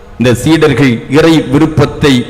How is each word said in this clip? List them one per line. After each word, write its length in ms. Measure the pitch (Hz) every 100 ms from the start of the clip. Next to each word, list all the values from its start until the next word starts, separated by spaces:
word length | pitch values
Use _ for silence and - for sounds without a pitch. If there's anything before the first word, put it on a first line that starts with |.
| - -
இந்த 220 | 120 110
சீடர்கள் 640 | 156 160 156 120 139 113 -
இறை 300 | 175 165 160
விருப்பத்தை 880 | 127 135 156 156 143 - 151 127 120